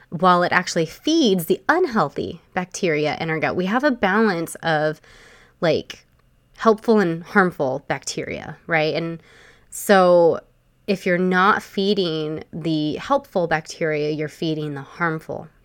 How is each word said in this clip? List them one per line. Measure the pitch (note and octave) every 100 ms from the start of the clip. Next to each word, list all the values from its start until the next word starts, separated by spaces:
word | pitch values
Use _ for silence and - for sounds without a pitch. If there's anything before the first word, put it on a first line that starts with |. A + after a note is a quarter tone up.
| -
while | D#3+ F#3 F3
it | F3
actually | F3+ F3+ F3 E3
feeds | - - E4 B3 F#3 D#3+
the | - -
unhealthy | G3+ F4+ A3 C#3+ - F#2 E3+ _
bacteria | F#3 F3+ - F3+ D3+ D3+ -
in | D#3+
our | D#3+
gut. | C#3+ G2+
We | F#3
have | A#3+
a | D4
balance | A#3+ F#3+ G3+ A3 E3+ E3 -
of, | E3 D3+ D#3 D#3 _ - - - _ -
like, | E3+ A#2 - - _ _ _ _ _ -
helpful | A3+ G#3+ - G#3+
and | F3+ E3
harmful | F3 G#3 F3+ - C3+ C3 -
bacteria, | C#3 - - - - - D#3 -
right? | D#3+ D#3 D3
And | E3 E3 _ - - _ _
so | - - G3 F3+ F3 E3+ - - _ _ _ -
if | F#3+ F#3
you're | F3+
not | F#3 F#3 F#3+ G3
feeding | - - G3 G3+ F3 D#3 D3+ D#3 -
the | E3 D#3 D#3 D3+ -
helpful | - C#4 C#4 G3 E3
bacteria, | D#3 - - D#3+ D3+ D3+
you're | D3+ D3+
feeding | - E3 D#3 D3+
the | C#3+
harmful | C#3 - E3+ D#3+ - D#3 D#3+ _